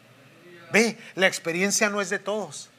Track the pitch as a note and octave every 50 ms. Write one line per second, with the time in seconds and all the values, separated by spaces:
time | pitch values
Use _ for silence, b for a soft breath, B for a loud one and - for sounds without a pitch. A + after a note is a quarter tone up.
0 | _ - - - - - - - - - - - - - - G3+ A#3 A3 - B
1 | B B B E3+ F#3+ F#3 F3+ - - E3 E3 F3 F#3+ G3+ G3 - A3 G#3 G3+ G#3
2 | G3 E3+ G3+ F#3 - G3 G#3 G#3+ F#3+ D3+ C#3 - - - _